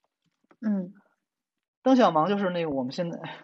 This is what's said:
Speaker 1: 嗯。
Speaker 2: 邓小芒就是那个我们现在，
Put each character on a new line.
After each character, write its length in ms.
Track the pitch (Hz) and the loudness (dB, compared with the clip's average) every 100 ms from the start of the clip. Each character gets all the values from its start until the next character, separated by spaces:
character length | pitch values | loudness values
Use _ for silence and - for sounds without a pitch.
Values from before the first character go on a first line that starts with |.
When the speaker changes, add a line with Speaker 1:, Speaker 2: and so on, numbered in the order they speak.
| _ _ _ _ _ _ | _ _ _ _ _ _
Speaker 1:
嗯。 320 | 214 196 180 - _ _ _ _ _ _ _ _ | -4 -2 -4 -12 _ _ _ _ _ _ _ _
Speaker 2:
邓 140 | 254 254 | 2 6
小 140 | 202 | 6
芒 180 | 156 160 | 4 2
就 80 | 202 | 0
是 140 | 190 | -2
那 120 | 175 | -2
个 60 | 160 | -4
我 140 | 135 | -4
们 100 | 127 | -6
现 180 | 160 170 | -6 -8
在， 80 | - 156 - | -8 -12 -16